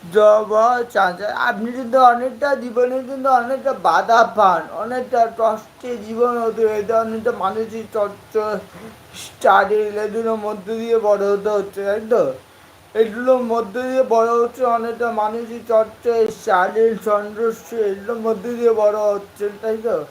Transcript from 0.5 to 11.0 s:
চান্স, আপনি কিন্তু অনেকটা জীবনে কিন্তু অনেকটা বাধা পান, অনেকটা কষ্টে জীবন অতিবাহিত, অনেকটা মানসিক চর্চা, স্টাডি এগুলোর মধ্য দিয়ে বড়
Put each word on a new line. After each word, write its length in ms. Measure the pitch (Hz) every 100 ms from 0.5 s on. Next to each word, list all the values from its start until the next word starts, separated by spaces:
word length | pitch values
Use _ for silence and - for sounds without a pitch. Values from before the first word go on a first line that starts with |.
| 214 233 247 240
চান্স, 300 | 208 185 180
আপনি 500 | 208 - 240 202 226
কিন্তু 260 | 247 240 262
অনেকটা 560 | 247 240 254 226 285
জীবনে 480 | 233 240 226 247 262
কিন্তু 260 | 247 269 262
অনেকটা 440 | 262 240 269 269
বাধা 520 | 220 180 165 190 233
পান, 380 | 226 208 196 170 156
অনেকটা 560 | - 220 254 247 247 226 202
কষ্টে 580 | 220 214 - - 254 240
জীবন 420 | 214 226 240 240
অতিবাহিত, 520 | 226 220 220 214 202
অনেকটা 420 | 226 226 220 220
মানসিক 540 | 214 185 214 226 226 214
চর্চা, 680 | 220 202 202 - 220 214 202 - 175 220 - -
স্টাডি 600 | - - - - 196 196
এগুলোর 640 | 214 214 208 208 214 226 220
মধ্য 300 | 208 196 180
দিয়ে 240 | 226 233
বড় 340 | 226